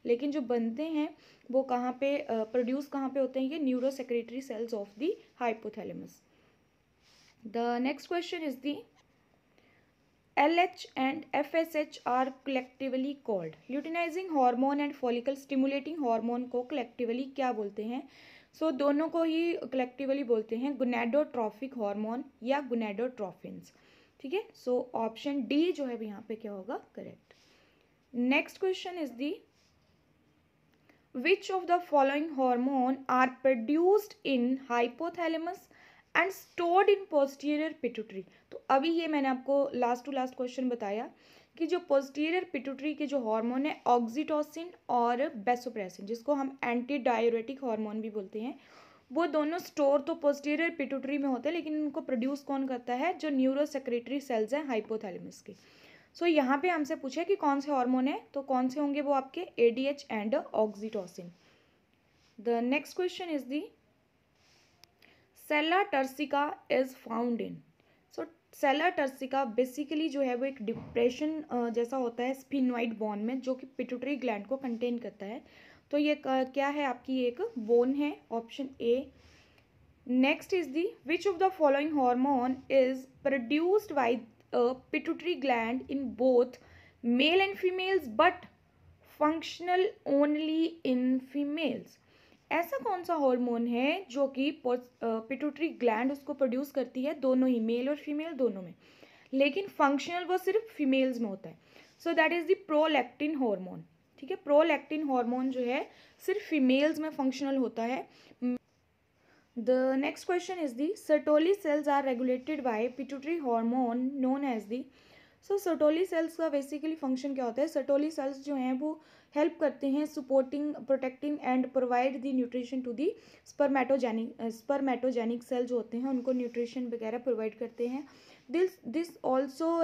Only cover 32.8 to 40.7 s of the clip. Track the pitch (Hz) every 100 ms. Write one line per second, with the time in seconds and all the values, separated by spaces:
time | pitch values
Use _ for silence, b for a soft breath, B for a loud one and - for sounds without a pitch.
32.8 | 247 269 - 254 254 254 269 254 220 302
33.8 | 359 415 415 - 277 262 240 262 - 240
34.8 | 349 254 330 339 330 320 330 381 - B
35.8 | B B B - 370 - - - 349 359
36.8 | 415 392 392 302 277 - 285 294 311 311
37.8 | 240 226 214 190 180 b b - - 269
38.8 | 320 330 330 294 269 254 254 277 277 247
39.8 | 240 247 269 269 262 262 254 254 254